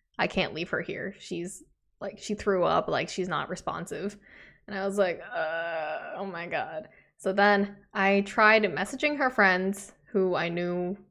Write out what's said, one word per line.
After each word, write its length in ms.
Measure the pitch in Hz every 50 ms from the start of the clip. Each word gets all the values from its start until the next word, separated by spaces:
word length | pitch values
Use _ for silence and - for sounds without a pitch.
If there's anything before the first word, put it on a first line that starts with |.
| _ _ _ -
I 80 | 185
can't 280 | - - 196 170 - 113
leave 160 | 156 170 -
her 120 | - -
here. 320 | - - - - - 190 - -
She's, 440 | - - 180 170 170 196 - - - _ _ _ _ _ _ _
like, 180 | - 190 208 -
she 160 | - - 208
threw 300 | 208 - 208 190 180 170
up. 240 | 160 165 165 - -
Like, 200 | 151 131 165 165
she's 200 | - 190 180 185
not 200 | 160 147 147 -
responsive." 680 | 180 - - 165 - 170 175 - 165 147 180 208 - - - - - - - - - _ _
And 100 | - 202
I 100 | 190 196
was 120 | 196 196 202
like, 220 | 190 180 165 - - - -
"Uh, 760 | 165 160 156 165 165 165 170 165 160 156 156 156 - - - -
oh 100 | 175 196
my 200 | 196 175 170 170
God." 420 | 170 - 143 110 151 160 156 - - - - _ _ _ -
So 140 | - 190
then 440 | 190 202 202 208 208 202 202 202 - - - _ -
I 280 | 208 190 196 202 196
tried 400 | 196 196 - 226 220 214 220 220 214
messaging 520 | 185 147 185 196 - 269 254 302 294 294 285
her 120 | 277 254
friends 640 | 254 - 202 190 180 185 185 196 202 - - - - _ _ -
who 220 | - 196 190 185 180
I 140 | 147 165 170
knew 480 | 170 175 175 175 180 180 180 180 202 - - _